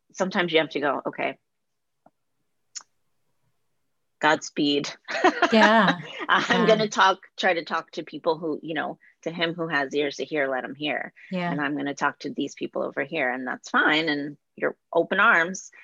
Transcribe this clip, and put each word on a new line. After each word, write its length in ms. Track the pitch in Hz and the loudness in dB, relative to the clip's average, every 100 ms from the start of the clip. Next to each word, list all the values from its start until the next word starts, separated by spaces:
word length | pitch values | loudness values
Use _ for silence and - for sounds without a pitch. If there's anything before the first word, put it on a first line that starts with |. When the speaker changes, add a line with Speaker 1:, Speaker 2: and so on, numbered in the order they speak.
| _ | _
Speaker 1:
sometimes 380 | - 185 196 175 | -6 -2 0 2
you 60 | 156 | 2
have 100 | 151 | 0
to 100 | 143 | -2
go, 220 | 143 131 - | -2 -2 -4
"Okay, 300 | - 139 135 _ _ _ _ _ _ _ _ _ _ _ _ _ - _ _ _ _ _ _ _ _ _ _ _ _ _ - | -6 -6 -6 _ _ _ _ _ _ _ _ _ _ _ _ _ -20 _ _ _ _ _ _ _ _ _ _ _ _ _ -2
Godspeed." 680 | 151 156 - - 143 143 147 - - | 2 2 -2 -2 0 0 -2 -10 -8
<laughs> 240 | - 359 480 339 | 0 2 2 4
Speaker 2:
Yeah. 400 | 220 214 226 180 175 - - 339 | 6 6 6 4 0 -6 -8 0
Speaker 1:
I'm 340 | - - 240 | 0 2 4
Speaker 2:
Yeah. 60 | 220 | 6
Speaker 1:
gonna 220 | 214 214 | 4 4
talk, 300 | 233 190 185 - - | 4 4 4 -4 -2
try 160 | 190 | 0
to 100 | 170 | 0
talk 280 | 160 165 - | -2 -6 -6
to 120 | - | -10
people 340 | 160 151 175 156 | -10 -6 -2 -2
who, 220 | 165 143 | -2 -6
you 120 | 156 | -6
know, 240 | 151 131 - _ _ | -6 -6 -8 _ _
"To 80 | 160 | -8
him 220 | 170 170 | -4 -4
who 160 | 170 165 | -4 -2
has 260 | 147 139 143 | -2 -2 -2
ears 220 | 147 - | -2 -4
to 80 | 135 | -6
hear, 240 | 156 135 | -2 -2
let 160 | 127 120 | -2 -6
him 100 | 135 | -8
hear." 380 | 151 120 - - - | -4 -4 -6 -14 -10
Speaker 2:
Yeah. 180 | 185 175 | -6 -4
Speaker 1:
And 120 | 147 | -2
I'm 160 | 143 143 | -2 -4
gonna 160 | 143 143 | -4 -2
talk 240 | 143 - | -2 -2
to 100 | 147 | -8
these 240 | - 139 | -6 -6
people 300 | - 139 - | -6 -8 -6
over 200 | 135 143 143 | -6 -6 -6
here, 240 | 165 127 | -4 -4
and 160 | 127 127 | -4 -6
that's 220 | - - | -10 -4
fine. 400 | 247 226 156 160 | 0 2 2 0
And 260 | 143 147 147 _ - | -2 -4 -10 _ -6
you're 180 | 151 - - | -6 -6 -4
open 300 | 170 170 196 | 0 0 4
arms, 500 | 220 180 170 - - - | 4 4 2 -4 -14 -20